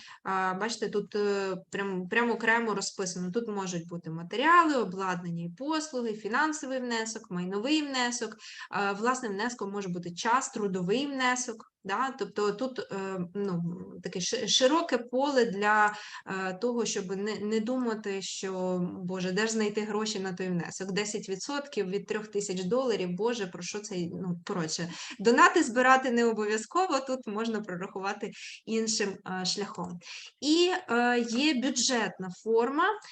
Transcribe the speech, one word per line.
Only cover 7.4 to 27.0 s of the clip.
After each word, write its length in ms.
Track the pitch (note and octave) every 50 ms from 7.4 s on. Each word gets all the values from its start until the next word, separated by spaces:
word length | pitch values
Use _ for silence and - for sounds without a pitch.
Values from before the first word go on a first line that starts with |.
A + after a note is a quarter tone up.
| F3+ F#3 G3 G#3 G#3+ C#4+ D#4 D#4
внесок. 560 | D4 C#4 C4 B3+ B3 A#3+ A#3 - A3+ G#3+ - - - - - - - -
А, 220 | - F#3+ G3+ G3+
власним 400 | G3+ F#3+ A3 B3 B3+ B3+ B3+ G#3+
внеском 400 | G3 G3 A3 A#3+ A#3+ - G#3 G3
може 180 | G3+ G3+ G3 F#3
бути 220 | F3 F3+ F3 F3
час, 380 | F3 - - A3 A#3+ C4+ C4+ -
трудовий 560 | - A#3 G#3 G3 F#3 F#3 F3 F3+ A3 C4 D4
внесок. 640 | C#4+ C#4 C4 B3+ B3 B3+ B3+ - A#3+ A3 A3 - _ _ _ -
Да? 320 | F#3+ G3 A3 C4 C#4 B3+ -
Тобто 320 | G3+ F3+ - G#3+ G#3 G#3
тут, 280 | G3+ G3+ C4 C4 B3+ -
е, 400 | - - F#3 G3 F#3+ F#3+ F#3+ F#3 F3 F3 -
ну, 280 | G3+ G3+ G3 F3 E3+ E3+ E3+ F3 F#3 - - - - -
таке 160 | F3+ - F#3+
ши-, 280 | F3+ - A3+ - A3
широке 500 | F#3+ - - C4 C4 D#4 E4 E4+ - C4+
поле 480 | A#3+ A#3 - B3 C4 C#4 D4 C#4 B3+ A#3
для, 480 | F#3 F#3 G3+ G#3 G#3 G#3+ G#3+ G#3 G#3 G#3 - - - - - -
е, 260 | - F#3+ F#3+ F#3+ F#3+ F3+
того, 320 | F3+ A#3+ B3 A#3+ A#3+ G#3+
щоб 320 | G3+ - G#3 F#3 F#3 G3
не, 220 | F#3+ G3+ G#3+ G#3 F#3+
не 200 | G3+ G#3 A3 A3
думати, 640 | G#3+ A#3+ B3+ C4 B3 A#3 A3 G#3+ G#3+ G3+ G3 G3
що, 600 | F#3 - - - G3+ F#3+ F#3+ F#3 F#3 F#3 F3+ F3+ F3 F3+ G3 G3 F#3
«Боже, 280 | F3 F#3 F#3 F3+ F#3
де 160 | F3+ G#3 A3
ж 60 | A3 A3
знайти 280 | A3 G#3+ G#3 G#3 A3
гроші 380 | G#3+ G#3+ G#3 G#3+ G#3+ G#3+ - F#3+
на 140 | F#3+ F#3+ F3+
той 160 | F#3 F#3+ F#3
внесок? 420 | F3+ F3 - - - - F#3+ G3
Десять 380 | F3+ G3+ G#3 G#3+ - G3+ - -
відсотків 600 | F#3+ F#3+ - - C#4+ C#4+ C#4+ - - G#3 F#3+ F3+
від 180 | F#3 G3+ -
трьох 200 | - G#3+ G#3+ G#3+
тисяч 360 | - - G3+ F#3+ - F#3 F#3 F#3
доларів, 460 | F3+ A#3 B3+ C4+ B3 G#3 F#3+ F#3 F3+
Боже, 360 | F3 F3+ G#3+ A#3+ A#3+ A3 G3
про 160 | F3 - - F3
що 160 | - - G#3
це?» 160 | G#3 - G3+
Ну, 460 | F3+ E3+ E3+ F#3 F3 F#3+ F3+ F3 F3 -
коротше, 420 | - G3 F#3 D#3+ D3+ - - E3+ F3 - - - - B3 -
донати 440 | G3 A#3 B3 D4 E4+ F#4+ F#4 F4+ D4
збирати 480 | B3 G#3+ B3+ B3+ C4 C4 C4 B3+ C4
не 140 | A#3 A#3 A#3
обов'язково, 760 | A#3 A3 G#3+ G#3+ G#3 A3 A3 A3 - - F4 F#4+ F#4 C#4
тут 280 | C4